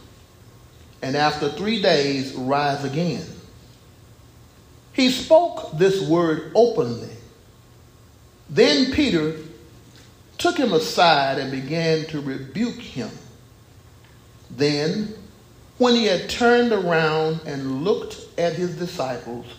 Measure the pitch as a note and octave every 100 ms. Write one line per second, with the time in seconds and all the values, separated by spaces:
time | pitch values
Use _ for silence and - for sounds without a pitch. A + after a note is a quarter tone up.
0 | - - - - - - - - - -
1 | C3+ C#3+ D3+ D3 D3 C#3+ G3+ A3 F#3+ D3+
2 | C#3 C#3 C3 B2+ B2+ C#3+ D3 C3+ C#3 C#3+
3 | F3 A2+ - - - - - - - -
4 | - - - - - - - - - -
5 | B3+ - - D#4+ F4 - - D#3 F#3+ F#3+
6 | D3 E3 E3 D#3 - G#3 A#3+ A#2+ A#2+ A2
7 | - - - - - - - - - _
8 | - - - _ - D#3 C4+ C#4+ C4 -
9 | C4 E3+ D#3 - - - - - - -
10 | - - - - F4 - A#3+ E3 - -
11 | E3+ D3 C3+ C3+ C3 C3+ C3 E3 E3 D#3
12 | D3 D3+ C#3 C3+ C3 F#3+ A#3+ - - C#3+
13 | G#2+ - - - - - - - - -
14 | - - - - - B2 D3 D3 D#3 G#3
15 | G#3+ - - - - - - - B3 A#3+
16 | G#3 F3 - - A#3+ A#3+ A#3+ G#3 F3 D#3+
17 | D#3 D#3 D#3+ D#3+ D3 C#3 C3+ C3 F3 A#3+
18 | - - - - E3+ D#3+ F3+ D#3+ E3+ -
19 | C3 A#2+ A#2 A#2+ -